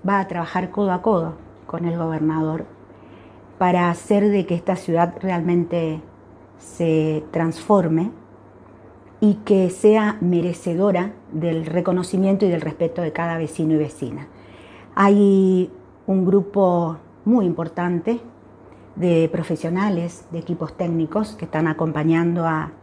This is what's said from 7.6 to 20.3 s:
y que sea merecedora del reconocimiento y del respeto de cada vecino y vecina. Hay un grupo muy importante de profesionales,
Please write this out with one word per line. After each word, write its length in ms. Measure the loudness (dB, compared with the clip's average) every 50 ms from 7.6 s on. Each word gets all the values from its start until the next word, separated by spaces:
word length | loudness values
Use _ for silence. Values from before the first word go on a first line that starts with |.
| 2 4 4 4 4 2 0 0 0 -2 -6 -12 -20 -20 -20 -20 -20 -20 -20 -20 -20 -20 -20 -20 -20 -20 -20 -20 -20 -20 -4 2
y 160 | 2 2 2 2 0
que 240 | 2 2 4 2 0
sea 480 | -2 4 4 6 6 6 2 0 -2 -2
merecedora 880 | 0 0 2 2 0 -2 -4 -4 -6 -4 -2 0 2 2 2 0 -2 -4 -8 -14 -18 -10 -8
del 320 | -4 -2 -2 -2 -2 -4
reconocimiento 800 | -2 -4 -2 0 0 0 -2 -2 -2 -2 0 2 2 2 2 2
y 40 | 2
del 120 | 0 0
respeto 400 | -4 -6 -4 -2 -4 -4 -2 -4
de 100 | -6 -4
cada 260 | -4 -4 -4 -4 -4
vecino 360 | -4 -6 -6 -4 -2 0 2 2
y 40 |
vecina. 500 | 2 0 -2 -6 -10 -10 -10 -8 -12 -14 -16 -20 -20 -20 -20 -20 -20 -20 -20 -20 -20 -20 -6 0
Hay 760 | 2 4 6 6 6 6 6 6 4 4 4 4 2 0 -2 -6 -20 -20 -20 -20 -12 -4
un 180 | -2 0 0 2
grupo 720 | 4 2 2 2 0 0 2 2 4 4 2 0 -2 -6 -10 -16 -20 -20 -4 0
muy 200 | 2 2 4 4
importante 760 | 2 0 -2 -6 -6 -4 -4 -2 -2 -2 -2 -2 -2 -4 -4 -6 -16 -20 -20 -20 -20 -20 -20 -20 -20 -20 -20 -20 -16 -8
de 340 | -2 0 2 4 4 2 2
profesionales, 960 | 0 -4 -4 -4 -4 -4 -4 -4 -2 0 0 0 0 -2 -4 -6 -10 -14 -16 -12